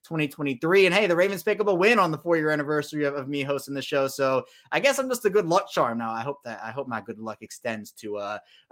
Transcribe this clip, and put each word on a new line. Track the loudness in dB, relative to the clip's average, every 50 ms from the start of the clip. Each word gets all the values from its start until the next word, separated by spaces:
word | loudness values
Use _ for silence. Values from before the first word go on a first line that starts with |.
twenty | -12 -6 -4 -2 -2
twenty-three. | -2 -4 -4 -4 -4 -4 -2 2 4 6 6 6
And | 6 6
hey, | 4 4
the | 4 4
Ravens | 4 2 2 0 -2 -2
pick | -2 -2 0
up | 0 2
a | 2
win | 4 4 4 6 4
on | 4 2
the | 0 -2
four-year | 0 0 0 2 2 0
anniversary | 0 0 0 0 -2 -2 -2 -4 -4 -2 -2
of, | -2 -2
of | -4 -6 -4
me | -4 -4
hosting | -2 -2 -4 -4 -4 -6 -8
the | -8
show. | -4 -2 0 0 0 0
So | 0 0 0 2 2 0 -2 -4 -10 -20 _ _
I | -2 2
guess | 2 2 2 2
I'm | 0 -2
just | -2 0 0
a | 2
good | 2 2 4
luck | 4 2 2 2 0
charm | 0 0 0 0 0 -2
now. | -4 -4
I | -4 -6
hope | -6 -6 -8 -8
that, | -10 -12 -12 -10
I | -10 -10
hope | -8 -8 -6 -6
my | -6 -8
good | -8 -10 -12 -10
luck | -10 -10 -10 -12
extends | -14 -18 -14 -8 -6 -6 -6 -6 -10 -14
to, | -16 -14 -10 -8 -6
uh, | -6 -6 -6 -8 -10 -12 _ _ _ _ -12